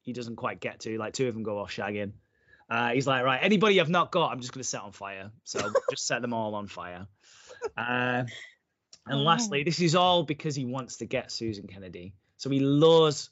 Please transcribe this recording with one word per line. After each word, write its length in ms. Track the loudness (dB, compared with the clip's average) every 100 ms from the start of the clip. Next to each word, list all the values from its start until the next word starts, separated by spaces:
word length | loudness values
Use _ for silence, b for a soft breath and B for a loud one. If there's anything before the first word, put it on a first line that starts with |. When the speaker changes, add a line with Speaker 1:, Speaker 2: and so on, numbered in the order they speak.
Speaker 1:
he 100 | -10
doesn't 240 | -8 -8 -6
quite 240 | -6 -6
get 220 | -8 -8
to. 160 | -6 -6
Like, 160 | -4
two 160 | -2 -2
of 40 |
them 100 | -2
go 160 | -4 -4
off 120 | -6
shagging. 400 | -6 -4 -4 -6 -10 _ _ _ _ -4
Uh, 200 | -2 2
he's 180 | 2 2
like, 160 | 2
"Right, 160 | 2 2
anybody 380 | 4 4 6 4
I've 100 | 4
not 220 | 2 2
got, 220 | 0 0
I'm 80 | -2
just 100 | -10
gonna 140 | -8 -8
set 160 | -8
on 100 | -10
fire." 400 | -12 -10 -10 -14 -16 -10
So 140 | -6
Speaker 2:
<laughs> 320 | -2 0 0
Speaker 1:
just 140 | -4 -2
set 160 | -2
them 120 | -2
all 220 | -2 -2 -4
on 120 | -8
fire. 400 | -10 -12 -12 -14 B B B B B -8 -6
Uh, 480 | -2 0 0 0 -2 B B B _ _ _ -20 -6
and 120 | 0
Speaker 2:
Oh. 40 |
Speaker 1:
lastly, 400 | 4 2 2 0
this 160 | 0 2
is 120 | 4
all 300 | 4 6 4
because 320 | 2 -4 -4 -4
he 100 | -4
wants 320 | -6 -8 -10
to 80 | -6
get 260 | -4 -4
Susan 360 | -6 -6 -6 -10
Kennedy. 480 | -14 -14 -14 -14 -18 _ -10
So 120 | -2
he 100 | 2
lures 720 | 4 6 8 8 6 4 -6